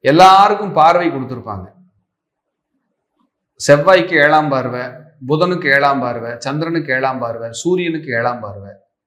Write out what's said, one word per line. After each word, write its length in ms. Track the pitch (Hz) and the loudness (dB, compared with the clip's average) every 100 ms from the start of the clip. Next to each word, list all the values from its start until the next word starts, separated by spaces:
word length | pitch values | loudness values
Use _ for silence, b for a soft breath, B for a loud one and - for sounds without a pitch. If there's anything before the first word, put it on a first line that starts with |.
எல்லாருக்கும் 720 | 127 156 185 190 202 208 208 | 2 6 8 8 4 0 -2
பார்வை 360 | 160 156 175 170 | 2 4 4 0
கொடுத்திருப்பாங்க. 560 | 139 123 123 113 98 90 _ _ _ _ _ _ _ _ _ _ _ _ _ _ _ _ _ _ | -6 -10 -12 -12 -14 -14 _ _ _ _ _ _ _ _ _ _ _ _ _ _ _ _ _ _
செவ்வாய்க்கு 640 | _ - 143 165 185 165 165 | _ 2 4 6 4 4 2
ஏழாம் 320 | 147 156 151 | 4 2 0
பார்வை, 320 | 135 123 123 123 - - _ 127 | -4 -4 -8 -10 -14 -20 _ -4
புதனுக்கு 400 | 156 180 175 143 | -2 0 -2 0
ஏழாம் 340 | 139 143 135 | 2 2 0
பார்வை, 340 | 123 117 117 120 | -4 -6 -10 -10
சந்திரனுக்கு 540 | 139 147 165 165 147 | -8 -6 -4 -6 -4
ஏழாம் 260 | 127 131 127 | -2 -2 -4
பார்வை, 300 | 120 113 113 | -8 -8 -10
சூரியனுக்கு 600 | 113 170 180 175 160 151 | -8 -4 -2 -2 -6 -6
ஏழாம் 280 | 117 120 117 | -4 -4 -6
பார்வை, 300 | 107 98 98 - _ _ | -12 -16 -20 -20 _ _